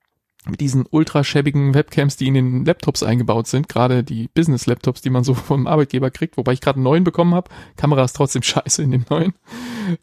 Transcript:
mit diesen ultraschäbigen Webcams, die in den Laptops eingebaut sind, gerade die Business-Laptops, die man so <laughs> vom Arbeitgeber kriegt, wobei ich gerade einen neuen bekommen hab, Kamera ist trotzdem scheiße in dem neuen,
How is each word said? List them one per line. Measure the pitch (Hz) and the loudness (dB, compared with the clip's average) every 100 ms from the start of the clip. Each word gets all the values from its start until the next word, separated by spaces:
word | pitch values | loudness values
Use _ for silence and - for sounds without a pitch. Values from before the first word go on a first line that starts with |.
| _ _ _ _ - | _ _ _ _ -10
mit | - | -4
diesen | 143 131 127 | -2 0 0
ultraschäbigen | 156 160 147 139 147 143 143 139 | 0 2 0 2 2 2 0 2
Webcams, | 139 - - 143 - | 2 2 0 0 0
die | 131 | 0
in | |
den | 135 127 127 131 | 2 2 0 0
Laptops | 180 - - | 0 -2 -2
eingebaut | - 120 113 113 117 | 0 0 0 0 0
sind, | 131 - | -4 -2
gerade | 117 127 127 | 0 2 2
die | - 113 117 | -2 -6 -4
Business-Laptops, | - 160 127 - 117 - - | 0 2 0 -2 -2 -2 -4
die | 131 | -2
man | 127 | 0
so | 120 | 0
<laughs> | |
vom | 123 - 143 127 | -2 -2 -2 0
Arbeitgeber | 160 139 127 131 | 0 0 -2 -4
kriegt, | - 165 - | -4 -8 -4
wobei | 123 | -2
ich | 127 | -2
gerade | - 135 | 0 0
einen | |
neuen | 131 160 | 2 2
bekommen | 180 165 170 | 2 2 2
hab, | 175 - - - - | 2 -2 -12 -20 -2
Kamera | - 139 | 0 2
ist | 123 | 2
trotzdem | - 139 131 | 0 -2 -2
scheiße | - - - - | -2 -2 -2 -2
in | 135 | 0
dem | 127 117 | 0 0
neuen, | 151 170 - _ 240 247 233 202 165 | -2 -2 -4 _ -16 -12 -8 -6 -6